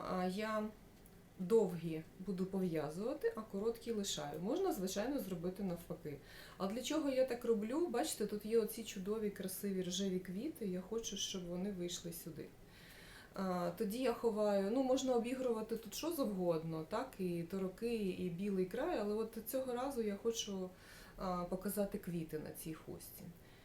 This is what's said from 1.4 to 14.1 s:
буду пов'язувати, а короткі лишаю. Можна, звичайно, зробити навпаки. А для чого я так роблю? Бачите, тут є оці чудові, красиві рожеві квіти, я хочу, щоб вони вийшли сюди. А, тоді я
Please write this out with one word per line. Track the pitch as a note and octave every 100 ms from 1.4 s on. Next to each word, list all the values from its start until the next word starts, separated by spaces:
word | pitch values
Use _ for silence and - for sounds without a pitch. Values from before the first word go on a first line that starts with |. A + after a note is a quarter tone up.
| F3+ A3+ G3 E3+ E3 D#3 D#3+ -
буду | F#3+ F3+ F#3
пов'язувати, | F#3+ F#3 D#3+ D3 D#3+ A3 D#4 A4+ A3+
а |
короткі | G#3+ G3 A3 A3+ A#3
лишаю. | A3 G3+ - D3 D3+
Можна, | F#3 E4 F#4+
звичайно, | A#3 F#3 G3 A#3 C#4+
зробити | F#3+ F3+ F3 F#3
навпаки. | G3 E3+ - E3+ D3+ C#3+ - - - -
А | F#3+
для | A3+
чого | B3 D4+ C#4+
я | B3+
так | C4 A#3+
роблю? | A#3 A3 A3 C#4 F4
Бачите, | A#3 D#4 - G#3
тут | G#3 G#3+
є | A3+
оці | G#3+ -
чудові, | A3 G3+ F#3 A3 G#3
красиві | G3+ F#3+ - G3+ F#3+
рожеві | F3+ F#3 G3 F#3
квіти, | F#3 F#3 D4 - G#3
я | F3+
хочу, | F#3 A3+ A3+ G3+
щоб | - F#3+ F3
вони | F3+ F#3+
вийшли | F#3+ F3 F3 E3+
сюди. | E3 - - - - - - - - - - -
А, | - F#3+ F3+ F3 F3
тоді | G#3 A#3
я | C4